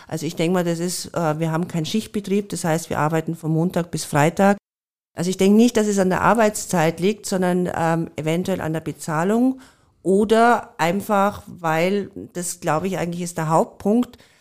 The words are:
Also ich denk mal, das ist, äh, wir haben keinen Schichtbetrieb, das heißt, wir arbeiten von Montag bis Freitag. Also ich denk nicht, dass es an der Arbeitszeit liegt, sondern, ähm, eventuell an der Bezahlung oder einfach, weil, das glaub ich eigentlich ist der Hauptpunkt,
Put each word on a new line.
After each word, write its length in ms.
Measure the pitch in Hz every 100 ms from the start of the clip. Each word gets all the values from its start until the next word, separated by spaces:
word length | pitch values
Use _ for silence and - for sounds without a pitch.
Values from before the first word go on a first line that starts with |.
| -
Also 160 | 160 147
ich 100 | -
denk 180 | 165
mal, 120 | 185 175
das 140 | 165
ist, 340 | 175 175 - 170
äh, 240 | 160 151
wir 120 | 165
haben 180 | 160 175
keinen 160 | 175 156
Schichtbetrieb, 640 | 220 214 208 202 202 202
das 160 | - 170
heißt, 240 | 160 -
wir 100 | -
arbeiten 360 | 147 160 160 165
von 160 | 156
Montag 380 | 160 175 185 170
bis 140 | 160
Freitag. 540 | - 147 156 170 196 202 _ _ _ _ _ -
Also 140 | 170
ich 80 | 190
denk 180 | 196 214
nicht, 220 | 240 226
dass 100 | 208
es 100 | 196
an 100 | 185
der 120 | 175
Arbeitszeit 800 | 180 220 214 208 - 180 160 170
liegt, 260 | 185 214 -
sondern, 440 | 185 180 180 175
ähm, 360 | - 165 165 165 -
eventuell 440 | 156 170 185 180
an 120 | 160
der 80 | 160
Bezahlung 800 | 156 143 - 156 180 226 254 262 - _ _ _
oder 680 | 165 190 214 220 233 226 - -
einfach, 640 | 165 202 202 202 202 - -
weil, 640 | 175 165 160 180 202 190 - 101
das 260 | 180 175 -
glaub 240 | 170 151
ich 140 | 190 170
eigentlich 240 | 170 175
ist 160 | 175 -
der 100 | 156
Hauptpunkt, 680 | 165 233 - 202 233 240 - _ _